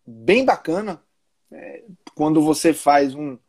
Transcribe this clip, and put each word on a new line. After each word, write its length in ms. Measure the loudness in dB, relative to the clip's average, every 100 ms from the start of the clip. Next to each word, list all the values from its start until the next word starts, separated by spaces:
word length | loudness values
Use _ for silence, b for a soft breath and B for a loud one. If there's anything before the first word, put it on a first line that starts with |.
bem 400 | -20 -6 0 2
bacana, 560 | 2 -2 -4 -6 -6 -12 _ _ _ _ _
é, 320 | -20 -20 -20 -20 -20 -14 -4
quando 260 | 0 2
você 320 | 2 2 0
faz 400 | 2 4 4 2
um 240 | -4 -12 -12